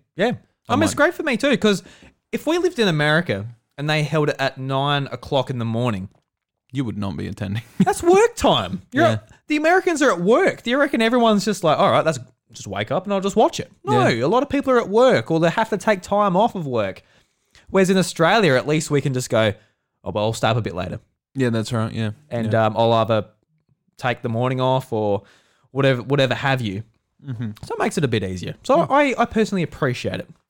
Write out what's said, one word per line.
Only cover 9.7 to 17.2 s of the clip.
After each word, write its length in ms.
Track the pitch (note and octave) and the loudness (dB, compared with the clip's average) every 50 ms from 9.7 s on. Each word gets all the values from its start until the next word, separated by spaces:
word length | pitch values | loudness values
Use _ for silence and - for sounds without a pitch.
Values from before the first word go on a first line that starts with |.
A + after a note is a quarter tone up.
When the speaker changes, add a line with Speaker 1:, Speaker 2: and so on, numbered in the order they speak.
| F4+ F#4+ F4+ F#4 E4+ C4 | 2 2 2 0 0 2
Speaker 1:
are 100 | D4 B3 | 2 2
at 100 | F#3+ F3 | 2 2
work. 420 | F3 F#3+ A#3+ D#4 F#4+ - - - | 2 2 4 4 4 2 0 -2
Do 80 | - A#3 | -4 -2
you 80 | B3 C#4+ | 0 0
reckon 240 | C#4 - - A#3 | 0 0 0 0
everyone's 420 | A3+ A3+ B3 B3 A#3 A3+ G#3+ G3+ - | 2 2 2 4 4 4 2 2 0
just 180 | A3 G3+ - - | -2 -2 0 0
like, 140 | D#3 C#3 C3+ | 2 2 4
"All 120 | F#3+ F3 | 4 4
right, 120 | A2+ C#3 D#3+ | 4 2 2
that's, 140 | D#3+ D#3 B2 A2+ - _ _ _ _ | 0 -2 -4 -6 -16 _ _ _ _
just 140 | - - - | -20 -16 -12
wake 240 | G#2 F#2+ G2 A2 - | -8 -6 -6 -4 -2
up 140 | C3 F3+ - | -2 -4 -2
and 80 | G3+ | -2
I'll 80 | G3+ G3 | -2 -2
just 160 | F#3 G3 - | -2 0 2
watch 240 | G#3 B3 E4+ - - | 2 2 2 2 -4
it"? 100 | - - _ _ - | -10 -12 _ _ -2
No, 220 | F#4 G#4+ G#4 F#4 C#4 | 0 2 2 4 2
Speaker 2:
Yeah. 160 | B2 A2+ B2 | 2 2 0
Speaker 1:
a 40 | D#3 | 2
lot 140 | G#3+ B3+ | 2 0
of 60 | C#4 C#4 | 0 0
people 240 | - C#4+ - C4 | -2 -2 0 2
are 80 | B3+ A#3 | 2 2
at 80 | G#3+ G3+ | 2 2
work 420 | G3 A3+ B3+ C4 G3+ A#2+ A2 - | 2 4 4 6 4 2 2 0
or 80 | E3 E3 | 0 2
they 100 | D#3+ E3 | 2 2
have 180 | - - A3 - | 2 0 -2 -2
to 60 | A3 | -2
take 240 | F#3+ - A3 G#3 F#3 | -2 0 0 0 0
time 320 | - - G3+ G3+ G#3 G3+ F3 | -2 -2 0 2 2 2 2
off 180 | F#3 A3 A3+ - | 2 2 0 0
of 120 | G3 D#3+ | -4 -6
work. 360 | C#3 B2 A2+ G2+ F#2+ F#2 - _ _ _ _ | -4 -2 -2 -2 -2 -6 -10 _ _ _ _